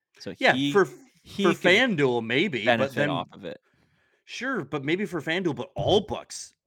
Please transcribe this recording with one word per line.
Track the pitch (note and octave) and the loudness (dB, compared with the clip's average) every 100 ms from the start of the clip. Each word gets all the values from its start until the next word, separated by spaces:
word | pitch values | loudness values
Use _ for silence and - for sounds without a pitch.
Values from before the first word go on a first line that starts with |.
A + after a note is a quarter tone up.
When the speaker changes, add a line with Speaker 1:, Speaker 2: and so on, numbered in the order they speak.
| _ _ | _ _
Speaker 1:
So | - - | -14 0
Speaker 2:
Yeah, | B3+ | 0
for | C3 | 2
Speaker 1:
he, | C#3 G3 | 2 2
Speaker 2:
f-, | F3 | 2
for | - - _ | -2 -20 _
Speaker 1:
he | - - | -12 0
could | G3 E3 | 0 2
Speaker 2:
FanDuel, | F#3 G3+ C4 E3 C3+ A#2+ | 4 4 4 2 2 0
maybe, | A2+ B2+ G3+ A#2+ G#2+ | 0 0 0 0 2
but | A#2 | 2
Speaker 1:
benefit | C3+ C3 C#3+ | 0 0 -2
off | E2+ - | -2 -6
Speaker 2:
then | - | -12
Speaker 1:
of | F#2+ | -14
it. | - _ _ _ _ _ _ - | -14 _ _ _ _ _ _ -18
Speaker 2:
Sure, | - B3+ A#3+ | -10 -6 -6
but | C#3 D3+ | -6 -6
maybe | C3+ F3+ F#3+ | -2 -2 -4
for | F3 | -6
FanDuel, | D3+ E3+ F3 A#2+ | -4 -4 -2 -4
but | A2+ | -8
all | - G#2+ G3+ | -4 2 2
books, | - G2+ D2 - - _ | 2 -8 -10 -16 -16 _